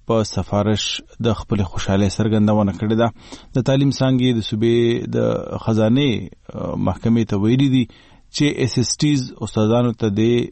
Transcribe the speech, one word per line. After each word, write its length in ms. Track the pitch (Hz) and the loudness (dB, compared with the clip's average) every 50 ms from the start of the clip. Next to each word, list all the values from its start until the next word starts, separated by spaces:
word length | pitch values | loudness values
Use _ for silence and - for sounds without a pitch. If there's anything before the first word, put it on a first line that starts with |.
| _ | _
په 200 | - 113 110 107 - | -2 0 0 -2 -2
سفارش 520 | - 101 90 - 104 104 101 107 107 101 - - - - - - - - | -4 -6 -4 -2 0 0 0 0 0 -2 -2 -6 -8 -10 -12 -14 -8 -4
د 60 | 113 113 104 | -2 -2 -2
خپل 300 | - - - 110 101 98 | -2 -4 -4 -2 -2 -2
خوشحالۍ 460 | - - - - - 95 98 104 95 - | -4 -4 -6 -2 0 0 0 0 0 0
څرګندونه 540 | - 110 107 110 107 107 107 107 107 104 98 90 87 | -2 0 0 2 2 2 4 4 2 2 0 -2 -2
کړې 160 | 110 107 113 110 | -2 0 0 2
ده. 60 | 117 113 - - - - - - - - - | 0 0 -2 -6 -16 -20 -20 -20 -10 -4 -4
د 20 | 135 117 139 | -2 0 0
تعلیم 220 | 135 135 143 139 120 - | 2 2 2 0 0 0
څانګې 300 | 135 131 131 123 123 127 120 | 0 2 2 2 2 2 0
د 60 | 110 104 - | 0 -2 -4
صوبې 280 | 113 107 117 117 117 120 117 117 117 123 - 113 113 | -2 0 2 2 4 4 4 2 0 -2 -4 -4 -2
د 20 | 120 117 113 113 - - - - - - | 0 0 0 0 -2 -4 -8 -10 -6 -2
خزانې، 480 | 110 110 107 110 110 123 139 147 139 104 98 | 0 0 2 2 2 2 2 2 0 -2 -2
آ، 560 | 92 - - - _ - - - 90 87 - 98 98 | -6 -10 -16 -20 _ -14 -12 -10 -8 -6 -4 -4 -2
محکمې 360 | 98 - - - 113 113 117 110 - | -2 -2 -2 0 2 2 2 2 0
ته 60 | 107 | -2
ویلي 320 | 98 104 110 123 131 143 135 127 | 0 2 2 4 4 4 4 2
دي 100 | 131 117 - - - - - - - _ _ - | 2 0 -2 -6 -18 -20 -20 -20 -20 _ _ -2
چې 100 | - 147 147 - - | 0 0 0 0 0
ایس 160 | 135 113 - | -2 0 0
ایس 140 | 127 117 - - - | 0 -2 -2 -2 0
ټیز 220 | 156 151 147 135 127 131 - - | 0 2 2 0 -2 -6 -10 -12
استادانو 500 | 110 104 - 110 107 107 117 120 123 120 110 | -10 -4 -2 0 2 2 2 2 2 0 -2
ته 140 | - 117 107 | -2 -2 -2
د، 120 | 98 104 110 117 120 120 123 - | 0 2 2 2 2 0 0 -4